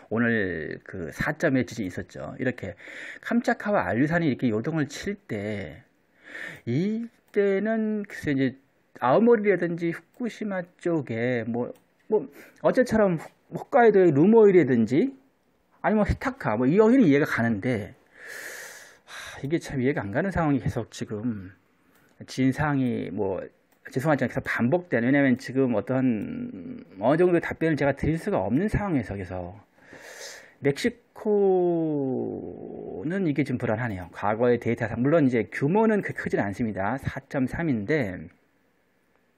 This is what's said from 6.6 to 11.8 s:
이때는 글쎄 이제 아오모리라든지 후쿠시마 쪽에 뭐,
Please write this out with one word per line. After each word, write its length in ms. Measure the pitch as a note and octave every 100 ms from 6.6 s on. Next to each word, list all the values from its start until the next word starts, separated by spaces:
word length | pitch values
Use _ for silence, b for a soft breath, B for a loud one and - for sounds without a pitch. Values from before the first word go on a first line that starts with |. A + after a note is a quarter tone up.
| -
이때는 1400 | C3 G3 A3 A#3 _ _ G#3 G3+ G3 G#3+ A3+ G#3+ G#3+
글쎄 260 | G3+ - D#3
이제 260 | C3+ C3+ C#3 _ _ _ -
아오모리라든지 880 | B2 D#3+ A#3 A3+ G#3 F3+ F3 E3+ E3+
후쿠시마 720 | D#3+ - - A#3+ - G#3+ F#3 F3 _
쪽에 640 | F3 E3 B2+ A2+ B2 B2 A2+
뭐, 240 | A#2 B2 -